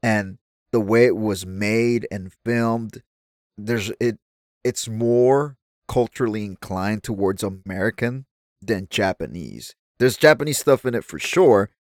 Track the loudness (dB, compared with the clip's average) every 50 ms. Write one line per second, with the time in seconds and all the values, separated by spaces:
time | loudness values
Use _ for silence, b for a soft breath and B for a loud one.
0 | 0 0 0 0 -2 -4 -10 -18 _ _ _ _ _ _ 0 0 0 2 4 6
1 | 6 4 4 0 -2 -2 -2 -4 -6 -12 -8 -4 -2 0 0 0 2 2 0 -2
2 | -2 -6 -10 -10 -12 -12 _ _ _ -2 -2 0 0 0 -2 -2 -4 -8 -12 -16
3 | _ _ _ _ _ _ _ _ _ _ _ -14 -6 -4 -4 -2 -2 -6 -6 _
4 | -2 -2 -2 -4 _ _ _ _ _ _ _ _ _ -4 -4 -4 -8 -8 -4 -2
5 | 0 2 4 4 6 6 4 4 2 -2 -8 _ _ _ _ _ _ _ 0 0
6 | 0 0 _ -4 -4 -2 -2 -4 -6 -8 -12 -14 -12 -8 -6 -4 -2 -2 -2 -4
7 | -4 -8 -6 -2 0 -2 0 0 -4 -6 -6 -8 _ -10 -6 -2 -2 -2 -2 -2
8 | -4 -4 -4 -6 -14 _ _ _ _ _ _ _ -6 -4 -4 -4 -4 -6 -4 -2
9 | 0 0 -2 _ -8 -10 -10 -12 -12 -12 -14 -16 -18 -18 -20 _ _ _ _ _
10 | 0 0 2 4 6 6 6 6 2 -4 -4 -2 4 4 4 4 4 -4 -4 -4
11 | -8 -8 -14 -10 -8 -2 2 4 6 8 6 6 4 0 _ _